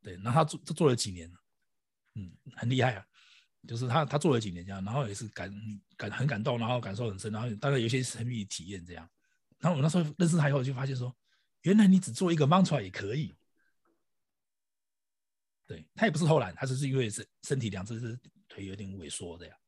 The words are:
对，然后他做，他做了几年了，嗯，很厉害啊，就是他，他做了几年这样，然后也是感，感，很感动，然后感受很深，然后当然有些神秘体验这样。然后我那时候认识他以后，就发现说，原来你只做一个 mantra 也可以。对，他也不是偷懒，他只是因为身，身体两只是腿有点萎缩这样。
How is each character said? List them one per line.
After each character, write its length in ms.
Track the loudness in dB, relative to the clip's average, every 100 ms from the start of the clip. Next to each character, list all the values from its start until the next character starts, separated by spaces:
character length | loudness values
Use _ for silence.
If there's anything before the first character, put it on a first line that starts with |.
对， 120 | -14 -8
然 100 | 0
后 60 |
他 120 | 2
做， 160 | 2 -2 -10
他 80 |
做 120 | 2 4
了 80 |
几 160 | 4 -2
年 180 | -6 -14
了， 80 | -20 _ _ _ _ _ _ _ -14
嗯， 200 | -14 -14 -20
很 140 | -6 0
厉 140 | 2
害 120 | 2 0
啊， 100 | -12 _ _ -20 _ _ -12
就 120 | -6
是 100 | 0
他， 160 | 0
他 140 | 2 2
做 160 | 4
了 40 | 2
几 120 | 0
年 140 | -8
这 60 | -10
样， 140 | -8
然 80 | -4
后 160 | -4 -4
也 60 |
是 120 | -6 -10
感， 220 | -10 -10 -10 -12 -12 _ _
感， 140 | -8
很 160 | -4 -4
感 140 | -2
动， 140 | -2 -2
然 100 | -2
后 100 | -2
感 160 | -4
受 140 | -6 -6
很 100 | -6
深， 140 | -8
然 80 | -6
后 80 | -6
当 180 | -4 0
然 80 | 0
有 80 | 0
些 140 | 0
神 220 | -2 -6 -6
秘 180 | -4
体 220 | -6 -10 -10
验 180 | -12
这 80 | -12
样。 180 | -16 -16 _ _ _ _ _
然 140 | -2
后 60 | 2
我 40 |
那 60 | 2
时 80 | 2
候 180 | 0 2
认 100 | 2
识 80 | 4
他 140 | 4
以 20 |
后， 100 | 2
就 120 | 0
发 100 | -2
现 100 | -4
说， 220 | -4 -6 -10 _ _ _ _
原 120 | 4
来 120 | 8 10
你 120 | 8
只 140 | 6
做 180 | -2 2
一 60 | 4
个 100 | 6
mantra 360 | 8 6 2
也 80 | -2
可 240 | -6 -4
以。 200 | -4 -4 -8 _ _ _ _ _ _ _ _ _ _ _ _ _ _ _ _ _ _ _ _ _ _ _
对， 220 | -14 -14
他 100 | 0
也 80 | 0
不 60 | 4
是 80 | 4
偷 120 | 4
懒， 160 | 4
他 120 | -4 -4
只 100 | -2
是 100 | 0
因 120 | 0
为 100 | 0
身， 180 | -4 -12 _
身 140 | -4 -2
体 120 | -2
两 120 | -4
只 160 | -6 -8
是 220 | -8 -10 -14 _ _
腿 200 | -14 -12
有 100 | -10
点 180 | -10 -10
萎 120 | -10
缩 280 | -10 -10 -12
这 80 | -18
样。 120 | -20